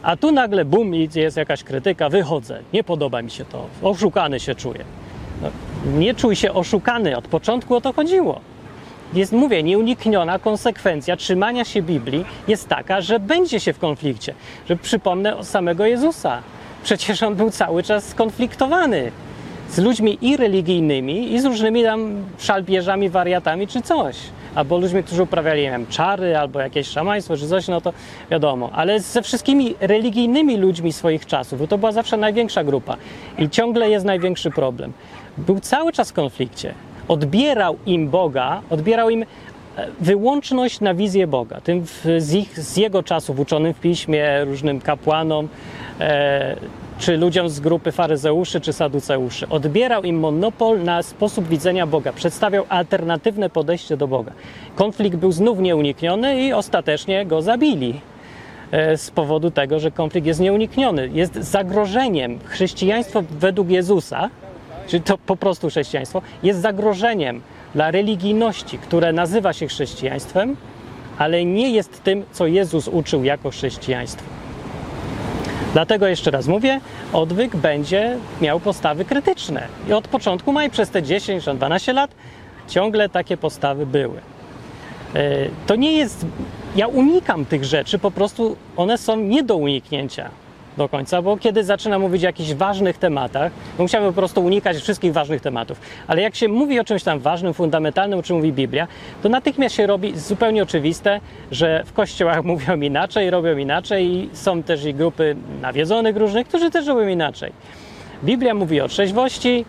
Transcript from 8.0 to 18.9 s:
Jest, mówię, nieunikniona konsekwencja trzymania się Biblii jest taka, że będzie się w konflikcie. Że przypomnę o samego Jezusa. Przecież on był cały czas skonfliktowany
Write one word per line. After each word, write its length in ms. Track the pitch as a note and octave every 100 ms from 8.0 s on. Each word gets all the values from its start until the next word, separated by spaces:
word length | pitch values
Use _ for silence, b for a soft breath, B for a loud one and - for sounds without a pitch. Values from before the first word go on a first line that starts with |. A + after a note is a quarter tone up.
| D#4 F#4+ B3+ - - - - - B B -
Jest, 180 | F3 G3
mówię, 320 | A3+ C#4+ F#3
nieunikniona 760 | D#3 G3+ A3+ B3 A3 G#3 E3 F#3+
konsekwencja 760 | A3 G#3 B3 - G3 D3+ C3+
trzymania 500 | F3 - F#3 G#3 B3
się 160 | A3+ G#3
Biblii 440 | E3 D#3 A#2 C#3+ F#3 B -
jest 200 | G#3+ -
taka, 320 | C3 - F#3+
że 180 | F3 A3+
będzie 400 | G3 E4+ F4+ A3
się 140 | -
w 60 | -
konflikcie. 540 | E3 C#3+ D3 A2 - - B B -
Że 60 |
przypomnę 600 | F3 - A3+ F#3+ F3+ G3+ G#3
o 60 |
samego 420 | F3+ G#3 E3+ E3+
Jezusa. 560 | G#3+ A#3+ D#4 - D#3+ A#2+ - B B B
Przecież 400 | - G3 - G3
on 120 | A3
był 140 | G3 A3
cały 320 | - F3+ E3+
czas 240 | F3+ G#3 -
skonfliktowany 1040 | - A3 G#3+ A#3+ - C4 F4 D#4